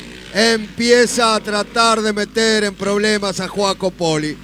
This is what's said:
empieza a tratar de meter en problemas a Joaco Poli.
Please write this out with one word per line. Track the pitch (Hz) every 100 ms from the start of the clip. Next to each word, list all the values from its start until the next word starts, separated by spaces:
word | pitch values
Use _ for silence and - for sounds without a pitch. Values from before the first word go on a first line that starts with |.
| 58 - -
empieza | 190 226 226 208 - 233 240 240 247 226 214
a |
tratar | 208 208 202 233 226 220
de | 214
meter | 208 208 226 226 214
en | 208
problemas | 190 196 202 214 208 202 180
a | 185
Joaco | 196 196 190 190
Poli. | 175 165 156 151 -